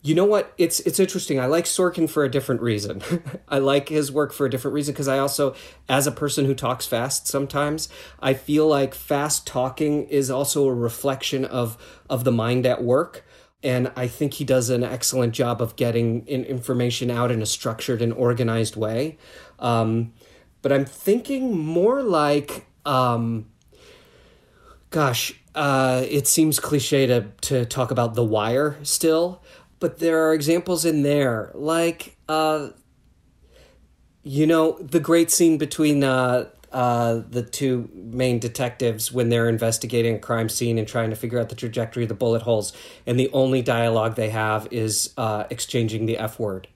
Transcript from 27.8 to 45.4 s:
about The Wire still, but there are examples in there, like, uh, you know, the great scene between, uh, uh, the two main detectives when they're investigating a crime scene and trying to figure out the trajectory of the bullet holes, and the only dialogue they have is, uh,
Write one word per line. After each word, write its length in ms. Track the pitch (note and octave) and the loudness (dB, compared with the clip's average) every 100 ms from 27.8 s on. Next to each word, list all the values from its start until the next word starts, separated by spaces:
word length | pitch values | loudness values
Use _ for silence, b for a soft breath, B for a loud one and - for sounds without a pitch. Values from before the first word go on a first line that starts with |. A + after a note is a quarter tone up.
| B2 | -2
about 240 | A#2+ A#2+ | 0 0
The 100 | A2+ | 0
Wire 540 | A#2 G#2+ G#2+ B2 D3 D3 | 0 2 0 0 0 -4
still, 580 | C#3+ - D#3+ D#3+ F3 F#3 B B B _ | -4 0 2 2 2 -4 B B B _
but 180 | F3 - | -4 0
there 280 | E3 D#3+ D#3+ | 0 2 4
are 80 | |
examples 500 | D#3+ D3 E3 E3 F3 | 2 2 0 2 0
in 180 | E3+ D3+ | 2 2
there, 500 | C#3+ D3 C3+ A2+ G2+ | 2 4 2 0 -6
like, 640 | - D3 E3 E3+ E3+ - - - | -6 -2 0 0 -2 -14 -20 -4
uh, 420 | D#3 D#3 D#3 C#3 - _ _ _ _ _ _ _ b b b _ _ _ _ | 0 2 0 -4 -14 _ _ _ _ _ _ _ b b b _ _ _ _
you 240 | - C#3 D#3 | -6 0 4
know, 320 | E3 D#3+ D#3 | 4 4 0
the 200 | C#3 D#3+ | -2 -2
great 300 | D3 E3 E3 | 4 4 4
scene 260 | - E3+ D#3 | 4 4 4
between, 460 | D3 - D#3 D3 | 0 0 2 4
uh, 480 | C3+ C3 B2+ B2 - - - | 2 2 2 0 -2 -14 -10
uh, 500 | B2+ B2 A#2+ A#2 A#2 A2 | -2 0 2 0 -2 -4
the 120 | A#2+ | -6
two 460 | A#2 - C#3 B2 A#2 | -6 -4 -2 -2 -4
main 440 | F#2 G2 A#2+ B2+ A#2+ | -14 -10 -2 0 0
detectives 720 | A#2 A2+ B2+ - B2 G#2+ - | -2 -4 -6 0 -2 -2 -4
when 200 | B2 A#2 | 0 2
they're 180 | A#2 A#2 | 2 2
investigating 680 | A2+ A2+ A2+ B2 A#2+ A#2 A2 | 2 0 -2 -2 0 0 0
a 20 | |
crime 300 | - A#2 A2+ | -2 -2 -2
scene 280 | - A#2+ A2+ | -2 -2 -2
and 80 | G#2+ | -2
trying 240 | B2 A2+ | -2 -2
to 60 | A2 | -4
figure 220 | A#2 A#2+ | -4 -4
out 100 | A2+ | -4
the 60 | |
trajectory 480 | - A#2 A2+ A2 - | -6 -6 -4 -4 -4
of 60 | A#2 | -4
the 60 | |
bullet 280 | A2+ A#2+ A#2 | -2 0 0
holes, 300 | A2+ A2+ G2+ B B B - | 2 0 0 B B B -2
and 120 | B2 | 2
the 120 | C3 | 2
only 300 | C#3 C3 C3 | 4 4 2
dialogue 540 | A#2+ A#2 A#2 A2+ A2 A2+ | 2 2 2 2 0 0
they 120 | G#2+ | -2
have 380 | A2 A2 G#2+ G#2+ | -2 0 -2 -2
is, 440 | B2 A2 G#2 - - | -4 -2 -2 -4 -4
uh, 280 | A2+ G#2+ | -4 -2